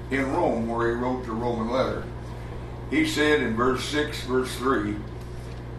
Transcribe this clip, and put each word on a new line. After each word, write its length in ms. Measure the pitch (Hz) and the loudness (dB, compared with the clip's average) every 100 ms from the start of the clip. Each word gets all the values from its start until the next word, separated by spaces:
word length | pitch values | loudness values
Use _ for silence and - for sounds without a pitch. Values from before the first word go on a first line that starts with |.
| - | -2
in 200 | 135 135 | 0 0
Rome, 360 | 165 - 113 113 | 2 2 2 0
where 220 | 117 117 | 0 2
he 40 | |
wrote 300 | 120 127 127 | 2 0 -2
the 80 | 120 | -2
Roman 380 | 113 120 110 110 | -2 0 0 0
letter, 340 | 127 - - - - - - - - - - - | 2 2 0 -4 -8 -8 -10 -8 -8 -8 -8 0
he 160 | 139 156 | 2 4
said 340 | 143 151 147 | 4 6 6
in 160 | 120 110 | 4 2
verse 260 | 127 123 | 2 2
six, 380 | - 147 131 117 | 0 0 0 -2
verse 300 | 123 127 127 - | 0 0 0 0
three, 400 | 127 117 104 104 - - - - - - - | 2 2 2 -2 -6 -10 -10 -10 -10 -10 -10